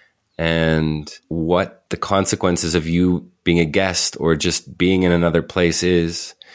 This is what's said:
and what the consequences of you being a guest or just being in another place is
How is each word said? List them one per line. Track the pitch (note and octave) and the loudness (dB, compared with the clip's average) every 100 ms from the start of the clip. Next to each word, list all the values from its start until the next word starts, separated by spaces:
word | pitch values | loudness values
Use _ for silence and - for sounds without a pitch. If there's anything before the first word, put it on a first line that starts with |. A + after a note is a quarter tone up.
| _ _ _ - | _ _ _ -6
and | E2 E2 E2 D#2+ D#2+ D2+ D2+ - - | -2 0 2 2 0 -2 -8 -16 -10
what | E2 D#2+ F2+ F#2+ - - | -6 0 0 -2 -8 -12
the | - | -8
consequences | - G2 F#2+ G2+ F#2 F2 E2+ | -2 0 0 0 0 0 0
of | E2+ D#2+ | -2 0
you | E2+ F2+ F2+ - _ | 0 2 0 -4 _
being | - E2+ | 0 2
a | |
guest | E2 E2+ F#2+ F2 - - | 2 0 0 -2 -4 -2
or | D#2 | 0
just | E2 F2 E2 - D2 | 0 0 -4 -6 -2
being | F2+ F#2 | 0 2
in | F2+ | 2
another | F2 E2+ E2 | 2 2 0
place | - - F2 D#2+ | -2 0 0 0
is | F2 F2 E2 E2 - - - | 0 2 0 -4 -12 -18 -20